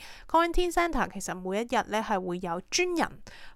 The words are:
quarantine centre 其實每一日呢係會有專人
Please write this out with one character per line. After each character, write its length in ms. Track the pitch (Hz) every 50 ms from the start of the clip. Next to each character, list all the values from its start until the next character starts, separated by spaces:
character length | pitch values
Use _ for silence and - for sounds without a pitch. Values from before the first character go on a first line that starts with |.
| - - - - - -
quarantine 420 | - 320 339 339 330 359 359 349
centre 400 | - 349 339 339 - 247 185 185
其 80 | - 196
實 160 | - - 170
每 280 | 185 185 185 196 208
一 0 |
日 280 | 240 233 254 214 185 -
呢 140 | 202 220 208
係 160 | - 214 185
會 160 | 185 180 175 180
有 200 | 185 170 170 180 - -
專 220 | - 339 359 359
人 300 | 349 330 240 - - - - - - - - - -